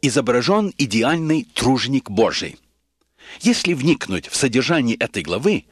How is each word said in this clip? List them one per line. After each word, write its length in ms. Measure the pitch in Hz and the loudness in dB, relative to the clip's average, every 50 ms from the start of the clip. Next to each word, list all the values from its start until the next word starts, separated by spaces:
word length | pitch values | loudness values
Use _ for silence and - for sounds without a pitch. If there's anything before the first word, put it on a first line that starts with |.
изображен 720 | - 143 110 143 127 110 120 123 123 139 196 214 214 196 - _ | 0 2 0 2 2 2 2 2 2 2 2 2 2 -2 -2 _
идеальный 680 | 143 123 98 113 113 117 160 170 160 156 156 160 240 - _ | -4 -2 0 0 2 2 0 0 0 0 0 -2 -2 -6 _
труженик 560 | - - 123 135 123 113 120 135 135 - - | -2 0 2 2 2 0 -2 -2 -2 -2 -2
Божий. 460 | 101 95 113 101 - - - 76 - - _ _ _ _ _ _ _ _ _ _ _ _ - - - - | 0 2 2 2 2 -2 -8 -8 -12 -16 _ _ _ _ _ _ _ _ _ _ _ _ -20 -20 -20 -2
Если 320 | - 233 240 - - 190 175 | 0 0 2 2 0 -2 -2
вникнуть 560 | 139 127 160 165 - - - 98 87 - - | 0 2 2 2 0 0 -6 -6 -6 -6 -6
в 80 | - - | -4 -2
содержание 580 | - 135 107 123 127 123 175 160 127 120 113 | -2 2 2 0 0 2 0 0 2 0 0
этой 260 | - 113 117 - 101 | -2 -4 -4 -4 -6
главы, 440 | 82 76 87 101 131 202 214 - - _ | -6 -4 -6 0 0 0 0 0 -4 _